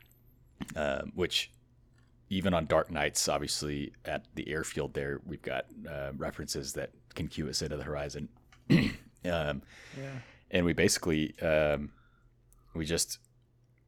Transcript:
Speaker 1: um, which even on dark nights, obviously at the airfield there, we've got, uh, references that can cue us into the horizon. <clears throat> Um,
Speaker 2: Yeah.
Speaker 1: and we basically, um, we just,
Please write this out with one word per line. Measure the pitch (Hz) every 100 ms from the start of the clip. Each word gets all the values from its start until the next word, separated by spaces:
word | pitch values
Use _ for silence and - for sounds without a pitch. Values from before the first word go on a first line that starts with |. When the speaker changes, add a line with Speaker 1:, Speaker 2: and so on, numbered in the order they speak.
| - _ - - - - - 80
Speaker 1:
um, | 73 69 - -
which | 87 - - - _ _ _ - _ _ -
even | 95 92
on | 85 78
dark | 80 -
nights, | 78 73 - -
obviously | 71 73 - 76 71 71 - -
at | 71 - -
the | -
airfield | 78 - 78 71
there, | 73 69 69 69
we've | 71
got, | 62 64 - - 76
uh, | 71 69 67
references | 78 - 73 80 65
that | 71 69 - - -
can | 80
cue | - 71
us | 65
into | 76 73
the |
horizon. | 69 71 71 71 76 - _ - -
<clears throat> | 160 - - - _ 90
Um, | 85 73 69 - - - 135
Speaker 2:
Yeah. | 135 135 - - -
Speaker 1:
and | 92 87
we |
basically, | 78 101 - 90 78 76 -
um, | 85 78 76 71 73 - - _ - _ _ - -
we | 82
just, | 78 82 - - _ _ _ _ _ _